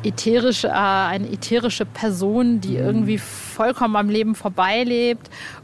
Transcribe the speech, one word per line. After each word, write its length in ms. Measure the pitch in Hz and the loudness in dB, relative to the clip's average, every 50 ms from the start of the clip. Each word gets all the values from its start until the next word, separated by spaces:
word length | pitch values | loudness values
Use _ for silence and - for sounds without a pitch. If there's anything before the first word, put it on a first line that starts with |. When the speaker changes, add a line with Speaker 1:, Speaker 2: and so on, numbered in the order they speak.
| - | -2
Speaker 1:
ätherisch, 600 | 214 - - - 226 226 247 233 254 226 - - | -4 -4 -2 0 2 2 4 4 2 0 0 -2
äh, 40 | - | 0
eine 600 | - - 202 196 196 190 190 170 185 196 202 - | 0 2 2 2 2 2 2 0 -2 -4 -4 -6
ätherische 540 | 208 196 - - 226 240 233 240 - - 226 | -6 -8 -4 0 0 0 0 0 -2 -2 -6
Person, 760 | - - - 220 220 190 175 196 196 214 240 247 240 233 220 | -6 -6 -4 -2 -2 0 0 0 0 2 2 4 4 2 2
die 100 | 190 190 | 0 -2
Speaker 2:
Mhm. 140 | 123 - - | -2 0 0
Speaker 1:
irgendwie 320 | 202 214 220 214 202 220 196 | 2 2 2 2 2 0 -2
vollkommen 760 | - - - - - - - - 220 240 254 - 254 220 214 | -2 -8 -10 -10 -10 -10 -2 0 0 0 2 2 0 2 2
am 140 | 208 208 208 | 2 2 2
Leben 260 | 208 214 220 220 220 | 2 2 2 0 -2
vorbeilebt 960 | - - 208 185 - 185 190 208 233 247 240 240 233 240 240 240 233 - - - - - - - - | -2 -4 -4 0 2 2 2 2 0 0 0 2 2 2 0 0 -2 -8 -18 -18 -16 -16 -16 -16 -16